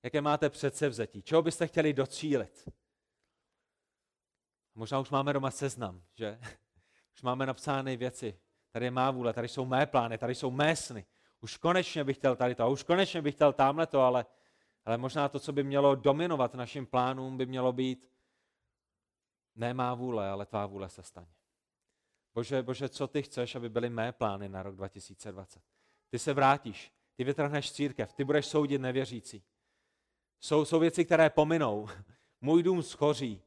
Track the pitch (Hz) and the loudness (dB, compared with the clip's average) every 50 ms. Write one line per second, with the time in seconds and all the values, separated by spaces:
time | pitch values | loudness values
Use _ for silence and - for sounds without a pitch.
0 | - - - 151 143 151 147 151 - 143 - - - 139 135 - 151 143 117 104 | -10 -2 -4 0 2 2 2 2 2 0 -2 0 -4 -4 -2 0 -2 -2 0 -2
1 | 113 - - 107 - - 156 160 151 165 165 - 170 156 - 170 156 156 143 131 | -6 -6 -8 -16 -6 2 2 4 4 2 0 -2 -4 -2 0 2 2 2 2 2
2 | 131 - - - - 156 143 127 101 - _ - - - - _ _ _ _ _ | 0 -2 -2 -8 -2 0 0 0 0 -4 _ -18 -18 -18 -18 _ _ _ _ _
3 | _ _ _ _ _ _ _ _ _ _ _ _ _ _ _ _ _ _ _ _ | _ _ _ _ _ _ _ _ _ _ _ _ _ _ _ _ _ _ _ _
4 | _ _ _ _ _ _ _ _ _ _ _ _ _ _ _ 110 110 110 139 135 | _ _ _ _ _ _ _ _ _ _ _ _ _ _ _ -12 -8 -4 -2 -2
5 | 135 - 147 135 139 143 143 139 135 135 - - 143 135 - 123 117 95 90 90 | -2 0 0 0 2 2 0 0 -2 -2 -6 -4 -6 -6 -4 -4 -8 -8 -8 -12
6 | 85 _ _ - 113 104 104 120 120 107 - _ _ _ _ _ _ _ _ _ | _ _ _ -10 -10 -10 -10 -10 -16 -18 -18 _ _ _ _ _ _ _ _ _
7 | _ _ _ - - 127 127 127 135 131 127 - - 151 139 135 131 135 131 117 | _ _ _ -6 -4 -2 -2 0 -2 -4 -4 -6 -4 -2 -2 -2 -2 -4 -4 -4
8 | 123 127 127 - - 113 98 - _ _ _ _ _ _ _ 117 120 123 123 127 | -6 -6 -6 -6 -10 -10 -10 -10 _ _ _ _ _ _ _ -4 -4 -2 0 2
9 | 127 135 135 127 123 120 113 120 117 120 - 131 127 127 127 131 139 123 - 131 | 2 2 0 0 -2 -2 -2 -2 -6 -6 -4 -6 -4 0 2 2 2 4 2 0
10 | 117 117 113 110 - 120 131 - - 131 123 135 147 156 165 156 - - 123 107 | 0 0 -4 -4 -4 -6 -6 -4 -4 -6 -2 0 2 2 2 0 -4 -10 -12 -14
11 | 92 _ _ _ _ _ _ _ - 110 - - - 165 175 185 175 - - 156 | -14 _ _ _ _ _ _ _ -16 -16 -14 -2 0 2 2 2 0 0 -4 -4
12 | 143 135 135 - - 135 127 123 131 123 123 - 117 120 139 135 - - 170 180 | -2 -2 -2 2 2 2 2 4 0 0 2 2 2 2 2 0 0 0 2 2
13 | 196 - - 170 147 147 139 - 151 143 127 - 135 135 143 156 165 156 - 139 | 2 0 0 -2 -2 -2 2 6 4 4 6 6 4 4 4 2 -2 0 4 4
14 | 131 127 123 127 117 - _ _ _ _ _ _ _ _ _ _ _ 107 113 120 | 6 6 4 2 -2 -4 _ _ _ _ _ _ _ _ _ _ _ -2 -2 -2
15 | 123 131 127 151 143 139 - 139 - - 139 143 139 139 139 139 139 143 139 131 | -2 -4 -2 0 -2 0 -2 -6 -6 -2 -2 -2 0 2 2 6 6 6 6 6
16 | 110 139 139 147 170 180 165 143 127 117 - 123 123 113 - 151 131 - - 127 | 4 2 4 4 2 0 2 2 0 0 0 -6 -10 -8 -8 -10 -8 0 0 2
17 | 123 127 131 131 131 131 131 127 131 127 131 131 127 127 123 123 131 131 127 127 | 2 2 -2 -4 -8 -8 -4 -4 -4 -4 -2 0 0 0 2 2 -2 -2 -2 -6
18 | _ _ _ _ _ _ _ _ _ _ _ _ _ _ _ _ _ _ _ _ | _ _ _ _ _ _ _ _ _ _ _ _ _ _ _ _ _ _ _ _
19 | _ _ _ _ _ _ _ _ _ _ _ 107 113 120 123 131 127 123 123 120 | _ _ _ _ _ _ _ _ _ _ _ -6 -6 -4 -2 -2 -2 -2 -2 -4
20 | 123 127 120 110 101 98 98 98 104 - - 107 101 101 98 98 95 92 - - | -6 -4 -4 -2 -2 -4 -4 -6 -8 -6 -4 -4 -4 -4 -8 -10 -12 -12 -12 -18
21 | 90 - _ 90 90 85 82 _ _ _ _ _ _ _ _ _ _ _ _ _ | -20 -20 _ -20 -20 _ _ _ _ _ _ _ _ _ _ _ _ _ _ _
22 | _ _ _ _ _ _ _ 117 120 107 139 131 127 120 131 - 143 127 - - | _ _ _ _ _ _ _ -8 -6 -2 -2 -2 -2 -2 -6 -6 -6 -8 -6 -6
23 | 143 131 _ 151 139 - - - 123 117 - 135 117 117 107 131 120 120 120 113 | -6 -4 _ -4 -4 -4 -6 -6 -6 -6 -6 -8 -8 -4 -2 -2 -2 -2 -2 -4
24 | 110 120 120 _ 117 107 98 98 101 98 98 95 92 98 95 92 98 98 _ 101 | -4 -4 -4 _ -2 -2 -2 -4 -8 -8 -8 -10 -10 -10 -10 -10 -10 -10 _ -14
25 | - - 101 _ - 107 95 92 95 _ - - _ _ _ _ _ _ _ _ | -20 -20 -20 _ -14 -14 -14 -14 -16 _ -20 -20 _ _ _ _ _ _ _ _
26 | _ _ - 120 - 156 143 139 139 135 139 143 - 117 98 - - - _ _ | _ _ -8 -6 -2 0 2 4 6 6 4 4 0 -10 -12 -12 -16 -20 _ _
27 | _ _ _ - 127 127 143 156 151 143 147 147 143 - - - 190 190 165 - | _ _ _ -6 -4 -2 0 0 -2 -2 -2 -4 -4 -6 -4 -2 -4 -4 -2 -4
28 | 110 - - - 139 135 147 151 143 - - 151 147 139 143 139 131 127 127 131 | -6 -6 -4 -6 -2 2 2 0 0 2 2 2 2 2 0 -2 -2 -2 -2 -2
29 | 135 104 117 117 - - - 98 _ _ _ _ _ _ _ _ _ _ _ _ | -4 -4 -8 -12 -14 -14 -20 -20 _ _ _ _ _ _ _ _ _ _ _ _
30 | _ _ _ _ _ _ _ _ - - 151 151 151 - 165 165 165 165 165 - | _ _ _ _ _ _ _ _ -4 2 2 2 2 4 4 4 4 4 4 2
31 | 165 - 165 156 160 151 - - 151 151 165 165 147 120 104 104 107 104 101 - | 2 4 6 6 6 6 6 4 4 4 4 2 2 2 0 -2 -4 -8 -14 -16
32 | - _ - _ _ _ _ _ - 135 160 170 170 180 185 175 160 - - - | -18 _ -20 _ _ _ _ _ 0 4 4 6 6 4 2 2 0 -4 -4 0
33 | 147 147 151 - 139 120 104 95 _ | 2 2 2 0 -4 -6 -6 -10 _